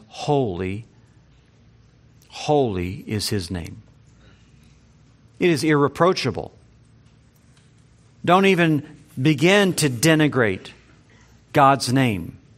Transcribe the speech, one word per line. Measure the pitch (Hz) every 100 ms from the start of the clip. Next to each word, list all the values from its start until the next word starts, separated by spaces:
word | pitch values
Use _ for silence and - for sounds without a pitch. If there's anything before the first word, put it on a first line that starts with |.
| -
"Holy, | - - 143 123 87 92 98 117 _ _ _ _ _ _ _ _ _ _ _ _ _ _
holy | - - 147 127 92 87 117 -
is | 107 -
his | 107 87
name." | 92 80 - - _ _ _ - _ _ _ - _ _ _ _ _ _ _
It | 175
is | 156
irreproachable. | 156 151 143 - 170 180 131 90 - - _ _ _ _ _ _ _ _ _ _ _ _ _ _ _ _
Don't | - 180
even | 196 180 170 151 - - - -
begin | 139 147 170 202 196 160
to | 151
denigrate | 123 156 156 151 131 113 92 - - _ _ _ _ _ _ _
God's | - 135 139 -
name. | 131 127 98 82 - _